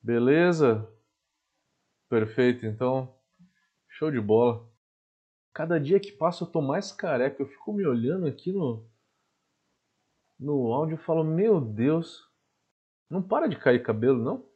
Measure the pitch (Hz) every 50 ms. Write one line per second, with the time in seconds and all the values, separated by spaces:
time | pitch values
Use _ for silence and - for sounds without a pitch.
0 | - 113 120 117 120 127 147 165 175 180 175 160 147 123 113 107 107 - _ _
1 | _ _ _ _ _ _ _ _ _ _ _ _ _ _ _ _ _ _ _ _
2 | _ _ 123 113 107 113 - 131 127 123 123 123 117 110 107 110 131 127 131 131
3 | 131 127 _ _ _ _ _ _ - _ _ _ _ _ _ _ _ _ - -
4 | 151 156 143 120 104 101 107 113 120 120 117 110 - - _ _ _ _ _ _
5 | _ _ _ _ _ _ _ _ _ _ _ - 160 165 175 160 139 139 190 196
6 | - - - - 214 202 175 - 180 - - 165 147 135 143 196 196 - - -
7 | - 175 143 120 123 143 139 - 139 135 - _ - - 208 202 196 147 123 117
8 | 113 131 170 190 180 143 - - - 175 190 196 165 127 113 110 113 _ _ _
9 | _ _ _ _ _ _ _ _ _ _ _ _ _ _ _ _ _ _ _ _
10 | _ _ _ _ _ _ _ _ 131 147 147 135 123 113 117 139 160 156 165 156
11 | - - 160 165 156 156 160 170 202 226 208 165 127 110 107 107 120 143 156 165
12 | 165 - - - - _ _ _ _ _ _ _ _ _ _ _ _ _ _ _
13 | _ _ 151 190 180 - - 294 330 247 165 - - 135 123 123 - - 110 110
14 | 117 131 135 120 113 135 220 269 - _ _